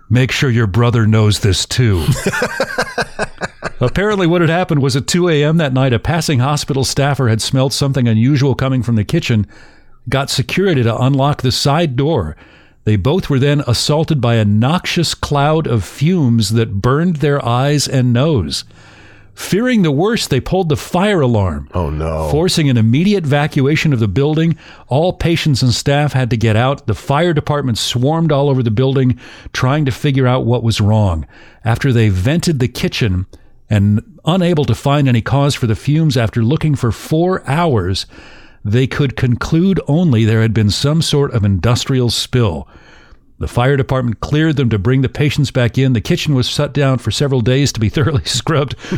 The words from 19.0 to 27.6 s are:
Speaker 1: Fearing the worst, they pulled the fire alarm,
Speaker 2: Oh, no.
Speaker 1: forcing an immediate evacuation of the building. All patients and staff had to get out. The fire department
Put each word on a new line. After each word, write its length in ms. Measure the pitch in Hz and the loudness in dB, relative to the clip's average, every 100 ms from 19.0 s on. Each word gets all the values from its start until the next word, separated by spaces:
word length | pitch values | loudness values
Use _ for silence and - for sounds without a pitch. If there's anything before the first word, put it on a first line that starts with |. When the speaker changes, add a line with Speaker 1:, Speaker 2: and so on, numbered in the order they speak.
| - - - | -20 -20 -20
Speaker 1:
Fearing 480 | - - 185 254 226 | -14 -2 0 2 2
the 100 | 165 | 2
worst, 380 | 139 202 233 - | 2 0 -2 0
they 100 | 131 | -2
pulled 300 | - 185 170 | 0 -2 0
the 80 | 139 | -2
fire 440 | - 175 208 185 | -2 0 2 2
alarm, 460 | 127 110 92 73 71 | 2 2 0 -4 -6
Speaker 2:
Oh, 160 | 90 78 | -4 -4
no. 400 | 76 80 80 78 | -4 -4 -4 -2
Speaker 1:
forcing 400 | 147 180 - 143 | 0 0 2 2
an 80 | 120 | 2
immediate 460 | 113 131 190 196 | 2 2 2 0
evacuation 680 | 151 143 151 151 135 156 156 | 0 0 0 0 0 2 0
of 80 | 123 | 0
the 80 | 107 | 0
building. 480 | 90 143 156 165 156 - - - | 0 0 2 0 -2 -8 -20 -4
All 220 | 131 180 | 0 0
patients 500 | - 160 165 156 123 | -2 -2 0 0 2
and 100 | 127 | 2
staff 400 | - - 143 147 | 0 0 0 0
had 160 | 127 123 | -2 -2
to 80 | 117 | 0
get 180 | 113 107 | 2 2
out. 300 | 127 143 - | 0 -2 -4
The 80 | |
fire 400 | 104 - 139 175 | -6 -2 0 2
department 460 | 156 - 147 | 0 -2 -2